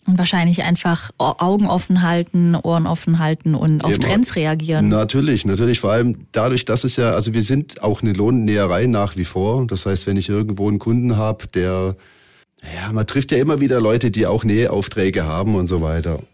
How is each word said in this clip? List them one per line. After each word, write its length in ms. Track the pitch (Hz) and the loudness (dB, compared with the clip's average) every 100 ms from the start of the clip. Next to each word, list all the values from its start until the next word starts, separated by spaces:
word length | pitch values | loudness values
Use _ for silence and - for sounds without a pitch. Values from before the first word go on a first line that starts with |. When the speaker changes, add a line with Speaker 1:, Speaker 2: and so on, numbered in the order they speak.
| - | 0
Speaker 1:
Und 100 | 180 | 0
wahrscheinlich 460 | 175 185 170 175 | 2 2 2 2
einfach 480 | 170 175 175 165 - - | 0 -2 0 -2 -4 -4
Au-, 160 | 127 - | -2 0
Augen 300 | 175 208 190 | 0 2 2
offen 340 | 180 - 185 | 0 0 2
halten, 540 | 175 170 170 175 175 170 | 2 0 0 2 2 2
Ohren 320 | 165 165 170 | 0 0 0
offen 320 | 165 - 165 | -2 0 0
halten 340 | 156 160 160 | 0 -2 0
und 300 | 147 160 156 | 0 2 2
auf 80 | 165 | 2
Speaker 2:
Eben. 80 | - | 0
Speaker 1:
Trends 340 | - 202 247 - | 2 2 2 0
reagieren. 540 | 156 156 156 156 104 | -2 -2 0 0 2
Speaker 2:
Natürlich, 560 | 104 107 135 151 117 101 | 2 0 0 0 0 0
natürlich. 340 | 98 117 113 | 0 2 0
Vor 120 | 101 | 0
allem 340 | 113 120 113 - | 2 0 -2 -4
dadurch, 340 | 113 120 123 - | -2 0 0 0
dass 200 | 107 127 | -2 0
es 100 | - | 0
ja, 160 | 117 | 0
also 240 | 101 104 113 | 0 0 0
wir 80 | |
sind 400 | 104 135 147 - | 0 0 -2 -4
auch 180 | 107 101 | -2 0
eine 120 | 113 | 0
Lohnnäherei 760 | 98 107 127 107 104 95 87 123 | 0 2 2 2 2 2 2 2
nach 280 | 110 101 92 | 0 0 -4
wie 100 | 85 | -4
vor. 420 | 92 101 131 120 | -2 0 0 -2
Das 180 | 98 98 | -4 -2
heißt, 220 | 95 - | -2 0
wenn 100 | 98 | -2
ich 100 | 92 | 0
irgendwo 400 | 101 107 98 101 | -2 -2 -2 -2
einen 120 | 104 | 0
Kunden 360 | 113 117 123 107 | 0 0 2 0
hab, 360 | 107 107 - | 0 -4 -6
der, 440 | 92 92 92 95 95 - _ _ _ _ _ | -2 -2 0 -2 -6 -12 _ _ _ _ _
ja, 280 | 78 82 98 | -14 -10 -4
man 140 | 110 104 | -4 -2
trifft 260 | 139 135 | -2 0
ja 60 | 139 | 0
immer 240 | 143 147 | 2 2
wieder 180 | 139 123 | 2 2
Leute, 300 | 107 117 120 | 2 2 0
die 160 | 104 98 | 0 0
auch 180 | 110 | 0
Nähaufträge 840 | 113 104 123 98 95 110 95 92 78 | 2 2 2 0 -4 -2 0 0 -2
haben 280 | 80 101 | -2 0
und 140 | 101 87 | 0 0
so 140 | 90 | -2
weiter. 400 | 80 82 85 73 - | -2 -2 -4 -6 -10